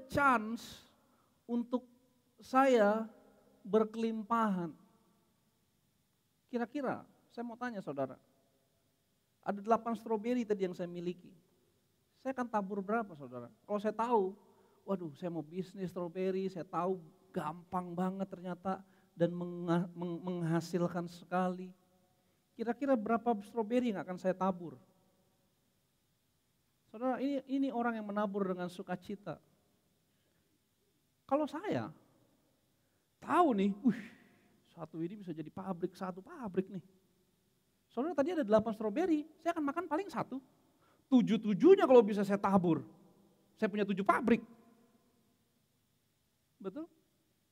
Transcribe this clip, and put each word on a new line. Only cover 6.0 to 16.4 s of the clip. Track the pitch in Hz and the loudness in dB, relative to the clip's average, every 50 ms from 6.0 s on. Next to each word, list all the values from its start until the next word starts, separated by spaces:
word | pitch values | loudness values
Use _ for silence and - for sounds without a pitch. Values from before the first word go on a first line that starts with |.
| _ _ _ _ _ _ _ _ _ _ | _ _ _ _ _ _ _ _ _ _
Kira-kira, | - 240 240 - - 294 269 226 143 104 - - - _ _ _ | -4 -4 -4 -4 -4 -4 -4 -4 -4 -6 -8 -16 -20 _ _ _
saya | _ - 240 | _ -12 -10
mau | 240 226 220 | -10 -10 -8
tanya | 247 247 233 196 175 | -8 -8 -8 -8 -8
saudara, | - 143 139 135 131 131 - _ _ _ _ _ _ _ _ _ _ _ _ _ _ _ _ _ _ _ _ _ _ _ _ _ | -8 -4 -4 -4 -4 -4 -12 _ _ _ _ _ _ _ _ _ _ _ _ _ _ _ _ _ _ _ _ _ _ _ _ _
ada | - 196 202 | -6 -6 -6
delapan | 196 214 226 220 226 233 240 202 | 0 0 0 0 0 -4 -6 -6
strawberry | - 240 226 214 208 233 247 254 233 - | -4 -4 -4 -4 -2 -2 -2 -2 0 -2
tadi | - 196 190 | -2 -2 -2
yang | 180 | -4
saya | 180 - 185 175 | -4 -6 -8 -8
miliki. | 175 175 170 175 180 175 - - - - _ _ _ _ _ _ _ _ _ _ _ _ _ _ _ _ _ | -8 -6 -6 -6 -6 -6 -12 -20 -20 -20 _ _ _ _ _ _ _ _ _ _ _ _ _ _ _ _ _
Saya | 262 | -8
akan | 269 262 247 233 | -6 -6 -6 -2
tabur | - 214 202 190 208 202 | -2 -2 -2 -2 -4 -6
berapa, | 190 190 214 233 226 202 175 143 | -4 -2 -2 -2 -2 -4 -10 -14
saudara? | 143 123 123 123 120 120 - _ _ - | -16 -12 -12 -12 -12 -14 -18 _ _ -6
Kalau | 208 208 202 | -6 -2 -2
saya | 214 | -2
tahu, | 214 214 220 233 247 220 190 185 196 - - _ _ _ _ _ _ _ | -2 -2 0 2 4 4 2 2 -2 -8 -18 _ _ _ _ _ _ _
waduh, | _ - - - 175 160 139 | _ -4 -4 -4 -4 -8 -10
saya | - 180 180 | -8 -8 -6
mau | 170 165 151 | -4 -6 -8
bisnis | 151 165 185 180 185 - 202 190 175 - | -6 -8 -8 -8 -8 -8 -8 -8 -8 -6
strawberry, | 185 175 175 170 185 185 190 185 190 | -6 -8 -6 -4 -4 -2 -2 -2 -2